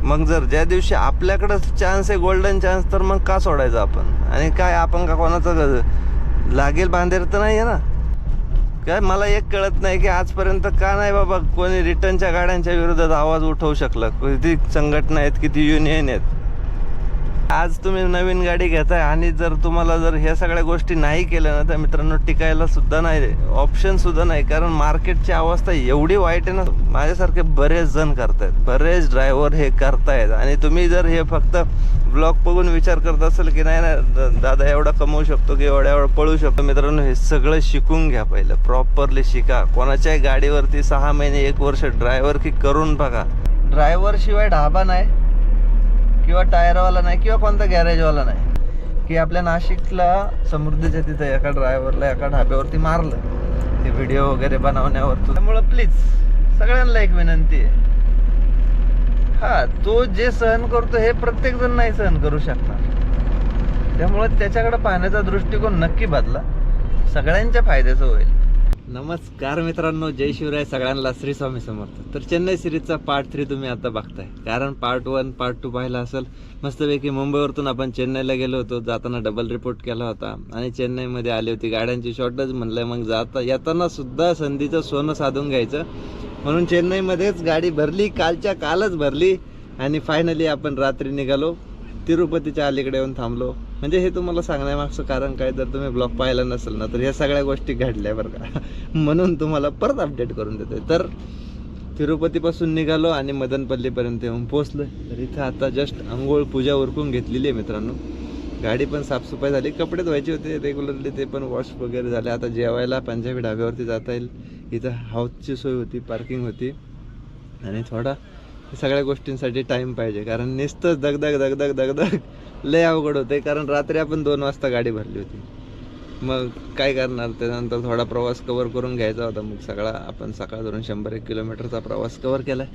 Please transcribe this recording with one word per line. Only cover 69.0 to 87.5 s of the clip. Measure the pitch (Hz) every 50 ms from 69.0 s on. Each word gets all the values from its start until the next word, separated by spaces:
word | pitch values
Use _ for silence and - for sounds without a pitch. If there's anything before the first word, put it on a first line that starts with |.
| 139 151 170 170 - - - - 139 135 143 165
मित्रांनो, | 165 165 160 165 160 160 160 160 160 156
जय | 143 123 139 147 -
शिवराय | - 156 151 147 147 143
सगळ्यांना, | 123 139 131 127 127 135 139 131 131
श्री | 127 127 - 139 143
स्वामी | 139 143 131 131 123
समर्थ. | - - 107 107 104 - - - 107 - -
तर | 143
चेन्नई | 127 - 175 170 180 185 185 165
सिरीजचा | 165 175 151 160 - - 165
पार्ट | 151 - - 143 143 135 -
थ्री | - 127 143
तुम्ही | 135 139 135 135 131
आता | 123 107 - 123
बघताय, | 113 107 107 - - - 95
कारण | 90 - - - 113 110 123 135 139 139
पार्ट | - - 120 123 127 120 131
वन, | 131 135 131 131
पार्ट | 127 - 127 123 123 123 -
टू | 131
पाहिला | 117 123 127 127 127 123
असेल. | 120 120 131 135 131 - - - - - - - -
मस्तपैकी | 143 127 - 151 147 147 143 131 143
मुंबईवरतून | 139 135 139 139 143 143 147 139 135 - 143 139
आपण | 131 120 135 131
चेन्नईला | 117 - 127 123 131 131 135 127 135
गेलो | 127 131 131 127 131
होतो, | 123 110 123 120
जाताना | 120 113 120 113 - 123 123 123
डबल | 117 110 104 113 117 113
रिपोर्ट | 120 120 120 123 120 117 -
केला | 123 117 113 120
होता | 117 110 - 113 110 110 107 - 117 -
आणि | 113 120 127
चेन्नईमध्ये | 117 123 127 123 123 127 127 123 123 123 117 120
आली | 117 110 110 113
होती | 113 104 101 113
गाड्यांची | 110 110 113 120 123 123 117 120 113
शॉर्टेज. | 113 127 123 123 127 139 131
म्हणलं | 127 127 117 113 110 120 120
मग | 117 117 120 113
जाता | 107 113 113 113 113 120 135
येताना | 123 123 131 127 123 160 160 170 180 170
सुद्धा | - - 139 127 120 131 165 175 175
संधीचं | 165 156 143 139 139 147 143 143 165
सोनं | 156 - 147 139 143 156 156
साधून | 156 156 135 131 135 143 143
घ्यायचं, | 135 131 117 110 131 147 165 - - - - - - - - - - - -
म्हणून | 143 151 170 175
चेन्नईमध्येच | 165 170 175 170 180 185 190 190 185 185 170 185 208 196 170 170
गाडी | 165